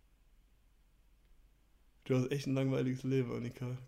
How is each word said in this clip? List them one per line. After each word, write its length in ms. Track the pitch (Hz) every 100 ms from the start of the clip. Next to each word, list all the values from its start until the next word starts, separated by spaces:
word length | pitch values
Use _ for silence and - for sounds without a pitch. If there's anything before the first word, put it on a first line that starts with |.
| _ _ _ - _ _ _ _ _ _ _ _ - - - _ _ - - _ -
Du 100 | 127
hast 160 | 127
echt 160 | 143 139
ein 60 |
langweiliges 500 | 135 135 131 131 127
Leben, 320 | 131 135 120 117
Annika. 300 | 120 - 123 127